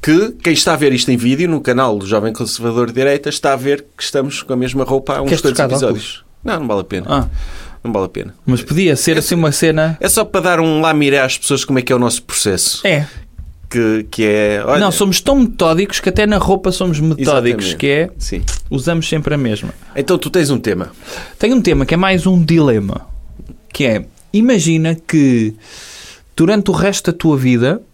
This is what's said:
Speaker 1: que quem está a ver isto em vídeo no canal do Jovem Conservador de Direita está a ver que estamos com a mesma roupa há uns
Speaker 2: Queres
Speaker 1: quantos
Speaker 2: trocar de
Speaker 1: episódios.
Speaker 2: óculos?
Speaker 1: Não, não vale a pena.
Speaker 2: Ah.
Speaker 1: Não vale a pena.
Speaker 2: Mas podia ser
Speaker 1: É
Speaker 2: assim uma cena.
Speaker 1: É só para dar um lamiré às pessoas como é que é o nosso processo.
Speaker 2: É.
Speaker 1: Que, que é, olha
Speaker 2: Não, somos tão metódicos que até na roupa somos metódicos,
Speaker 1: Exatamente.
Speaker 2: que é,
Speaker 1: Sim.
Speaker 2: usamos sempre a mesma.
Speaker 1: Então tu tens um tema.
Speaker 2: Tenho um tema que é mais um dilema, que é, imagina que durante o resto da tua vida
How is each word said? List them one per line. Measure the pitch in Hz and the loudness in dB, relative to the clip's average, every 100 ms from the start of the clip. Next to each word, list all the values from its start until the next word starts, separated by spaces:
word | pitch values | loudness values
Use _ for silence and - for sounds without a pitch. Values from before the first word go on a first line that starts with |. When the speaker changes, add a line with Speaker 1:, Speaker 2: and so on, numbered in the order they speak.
Speaker 1:
que | 151 165 220 - | 4 2 2 -2
quem | 170 | -2
está | 156 - | 0 0
a | 151 | 2
ver | 143 | 2
isto | 127 - | 2 0
em | 123 | 0
vídeo | 117 135 175 | 2 0 0
no | 151 | 0
canal | - 123 131 104 | 0 2 2 0
do | 95 | 0
Jovem | 107 110 | 0 0
Conservador | 110 113 - 117 117 117 | -4 -6 -4 -2 0 0
de | |
Direita | 117 135 143 143 | 0 0 0 -2
está | - 147 | -4 -2
a | 135 | -2
ver | 135 143 - - | -2 -4 -6 -12
que | |
estamos | - 143 135 - | -4 -2 -4 -6
com | - | -6
a | 127 | -4
mesma | 127 131 | -2 -2
roupa | 127 135 - 139 | -2 -2 -2 -4
há | |
uns | 135 | 0
Speaker 2:
Queres | 127 | 0
Speaker 1:
quantos | 143 127 | 0 0
Speaker 2:
trocar | 135 | 0
de | |
Speaker 1:
episódios. | 131 127 104 - - | 0 0 -2 -6 -14
Speaker 2:
óculos? | - - | -20 -12
Speaker 1:
Não, | - 175 | -6 -6
não | 127 | -2
vale | 101 | -4
a | |
pena. | 92 95 90 | -4 -8 -2
Speaker 2:
Ah. | 143 120 - - - - - | -2 -2 -4 -6 -10 -14 -10
Speaker 1:
Não | 123 | -4
vale | 101 92 | -4 -4
a | |
pena. | 107 98 - | -6 -12 -6
Speaker 2:
Mas | - 123 | -2 -2
podia | - 151 185 135 | 0 0 2 2
ser | - 156 | 2 0
Speaker 1:
É | |
Speaker 2:
assim | 151 | 0
uma | 170 160 | 0 0
cena. | 143 160 156 156 156 | 2 2 2 0 -2
Speaker 1:
É | - | -2
só | - | 0
para | 214 190 | 0 0
dar | 180 165 | 0 2
um | 160 156 | 2 2
lamiré | 160 151 143 139 | 2 2 2 2
às | 131 - | 0 -2
pessoas | - 135 | -2 -2
como | - 131 | 0 -2
é | |
que | 123 | 2
é | 127 | 2
o | |
nosso | 120 113 | 2 -2
processo. | - - 104 90 - - 202 | -6 -4 -2 0 -2 -2 0
Speaker 2:
É. | 151 147 - - - - - - | 0 -2 -10 -18 -18 -18 -18 -6
Speaker 1:
Que, | 120 113 110 - | 0 0 0 -4
que | - | -2
é, | 107 107 104 104 - | 2 2 2 0 0
olha | 143 | 2
Speaker 2:
Não, | 180 | 2
somos | 160 196 180 | 2 0 0
tão | - 277 | 2 2
metódicos | 233 - 165 160 202 - | 2 2 2 2 0 -2
que | 190 | -2
até | 185 214 | 2 2
na | 208 | 2
roupa | 175 196 196 | 2 0 0
somos | 180 185 151 | -2 -2 0
metódicos, | 160 147 135 139 120 113 95 | 0 0 2 2 2 0 -4
Speaker 1:
Exatamente. | 80 | -2
Speaker 2:
que | 139 | 0
é, | 143 175 - | 0 -2 -6
Speaker 1:
Sim. | - 92 - - - | -6 -4 -4 -4 -4
Speaker 2:
usamos | 139 139 165 156 | -4 0 -2 -2
sempre | 160 139 | -2 -2
a | 147 | -2
mesma. | 123 104 - - - - | -2 -2 -6 -14 -10 -6
Speaker 1:
Então | 131 175 | -2 -2
tu | 147 | 0
tens | 180 143 | 0 0
um | 127 | 0
tema. | 117 90 87 - - - - - | 0 -4 -6 -12 -16 -16 -16 -2
Speaker 2:
Tenho | 214 254 | 2 4
um | |
tema | 190 143 135 | 4 2 2
que | |
é | 165 | 2
mais | 190 185 190 | 2 2 4
um | 180 | 4
dilema, | 160 165 147 110 98 - - - - - - - - | 4 4 4 2 0 -6 -10 -14 -14 -18 -18 -20 -16
que | - 131 | -2 0
é, | 107 - _ - | 0 -4 _ -2
imagina | 202 240 226 160 160 160 | 2 4 2 2 2 0
que | 165 - 160 139 120 107 110 - - - - - - _ - | -2 0 2 4 4 0 -4 -20 -20 -20 -20 -20 -20 _ 0
durante | 165 208 202 | 2 4 2
o | |
resto | 156 190 196 - | 0 0 0 -4
da | 170 | 0
tua | 156 139 | 2 2
vida | 127 120 123 214 - | 2 2 2 0 -8